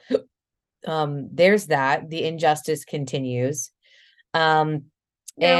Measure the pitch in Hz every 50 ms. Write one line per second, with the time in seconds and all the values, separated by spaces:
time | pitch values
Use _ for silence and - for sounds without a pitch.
0 | _ - 254 - - _ _ _ _ _ _ _ _ _ _ _ - - 160 156
1 | 151 143 143 143 135 98 - 151 175 190 208 208 196 151 156 139 135 135 147 156
2 | 156 160 160 165 - 160 165 156 165 156 151 151 - 156 156 147 - - - 147
3 | 139 131 - 139 131 127 123 123 127 135 151 147 - - _ _ _ _ _ _
4 | _ _ _ _ _ _ - 160 160 160 156 156 151 156 156 151 151 _ _ _
5 | _ _ _ _ _ - - - 170 175 175